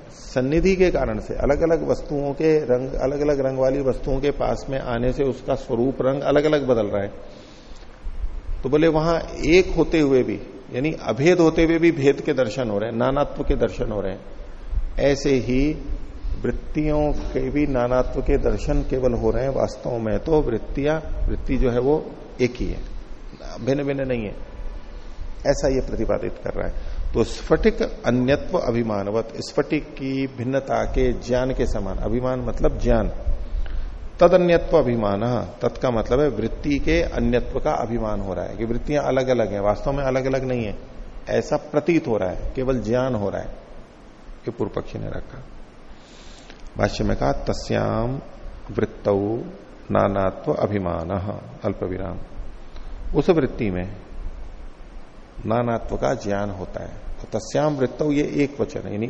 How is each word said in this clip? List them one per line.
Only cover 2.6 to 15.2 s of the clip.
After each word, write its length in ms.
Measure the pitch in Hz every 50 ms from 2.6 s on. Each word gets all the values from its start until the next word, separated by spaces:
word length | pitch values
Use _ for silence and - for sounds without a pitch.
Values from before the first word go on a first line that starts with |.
| 147 123 123 127 131 135 135
अलग-अलग 460 | - 131 135 147 143 147 147 147 135
रंग 200 | 131 131 131 131
वाली 220 | 131 135 135 143
वस्तुओं 380 | 135 131 117 - - 147 135 135
के 120 | 143 143
पास 340 | 135 135 127 117 120 110 - -
में 100 | 135 135
आने 340 | - 127 117 117 123 127 127
से 100 | 147 143
उसका 320 | 131 123 123 - - 135
स्वरूप 460 | 123 - - 127 113 120 135 131 -
रंग 200 | 127 131 139 147
अलग-अलग 460 | - 139 139 147 147 156 156 147 135 127
बदल 200 | 123 110 107 101
रहा 160 | 101 101 101
है। 80 | 104 - - - - - - - - - - - - - - - - - - - - - - - - - - - - - - -
तो 60 | 131
बोले 180 | 139 151 160 165
वहां 340 | 151 156 156 170 165 160 - - - - 107
एक 300 | 139 170 185 175 - -
होते 240 | 165 147 151 - 160
हुए 240 | 147 135 135 127 120
भी, 180 | - 98 - - - - - - - 123
यानी 180 | 123 139 160
अभेद 480 | - - - - 113 120 139 180 180 175
होते 240 | 165 160 160 175 165
हुए 160 | 160 165 160
भी 120 | 165 170
भेद 300 | 151 135 135 143 139 139
के 120 | 131 170 143
दर्शन 360 | 131 127 110 - 131 127 110
हो 100 | 104 101
रहे 100 | 107 117
हैं, 80 | 117 113
नानात्व 460 | 123 127 135 143 143 - - - 139
के 120 | - 143
दर्शन 360 | 123 120 107 - - 120 110
हो 100 | 107 101
रहे 120 | 95 95 95
हैं। 120 | 98 - - - - - - - - - - - - - - - -
ऐसे 300 | 131 139 143 139